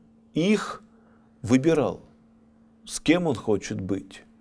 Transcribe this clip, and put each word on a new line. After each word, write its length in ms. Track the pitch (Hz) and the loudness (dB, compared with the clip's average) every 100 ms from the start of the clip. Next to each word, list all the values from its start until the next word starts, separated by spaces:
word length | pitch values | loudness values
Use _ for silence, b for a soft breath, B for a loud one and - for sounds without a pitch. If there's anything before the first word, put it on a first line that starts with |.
| _ _ _ | _ _ _
их, 480 | 151 180 208 - - b b b b b _ | -2 2 0 -2 -12 b b b b b _
выбирал, 600 | 101 131 156 156 107 - - _ _ _ _ _ _ _ - | 0 2 4 2 0 -4 -12 _ _ _ _ _ _ _ -14
с 160 | - | -4
кем 260 | - 175 170 | 2 2 2
он 80 | 113 | -2
хочет 460 | - 101 - 107 | -2 -2 -2 -8
быть, 420 | 92 98 - - - _ | -6 -6 -8 -18 -20 _